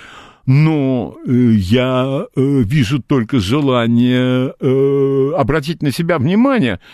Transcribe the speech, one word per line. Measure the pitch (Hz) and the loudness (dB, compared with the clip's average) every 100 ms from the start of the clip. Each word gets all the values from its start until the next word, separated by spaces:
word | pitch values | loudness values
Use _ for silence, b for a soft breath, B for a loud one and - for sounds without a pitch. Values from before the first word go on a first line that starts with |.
| B B B B - | B B B B 0
Но, | 139 156 151 135 127 78 - 330 | 2 4 2 -2 -2 -6 -10 -2
э, | |
я, | 123 120 110 92 123 131 127 135 135 214 139 | 2 4 2 2 0 2 0 -2 -4 -6 -2
э, | 135 139 | 0 0
вижу | 104 151 107 139 | 0 0 0 -4
только | - 139 107 135 | -2 -2 0 -2
желание, | 90 147 139 123 117 117 123 127 127 127 131 - | -2 -2 0 0 0 2 2 0 0 -2 -4 -4
э, | 135 131 139 139 139 139 139 151 | -2 2 2 2 0 0 0 0
обратить | 135 156 139 160 | 0 -2 -4 -4
на | 151 | -4
себя | - 170 165 | -2 -2 -2
внимание. | 123 202 269 247 123 87 B | 0 2 2 2 0 -4 B